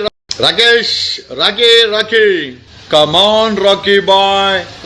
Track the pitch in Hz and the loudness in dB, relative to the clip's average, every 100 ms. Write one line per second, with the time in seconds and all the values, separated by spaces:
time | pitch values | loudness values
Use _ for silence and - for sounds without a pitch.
0 | 208 - _ - 135 175 233 233 - - | -2 -10 _ -4 -2 0 2 2 0 -4
1 | - - - 127 175 208 233 233 226 214 | -6 -8 -12 -6 -4 0 2 4 2 -2
2 | 214 226 214 180 139 127 - - - 151 | 0 2 2 0 -4 -12 -20 -20 -2 0
3 | 151 165 208 220 220 202 196 196 202 202 | 2 2 2 2 0 0 0 0 2 0
4 | 185 190 196 196 196 190 170 - | 4 2 2 0 0 -2 -6 -16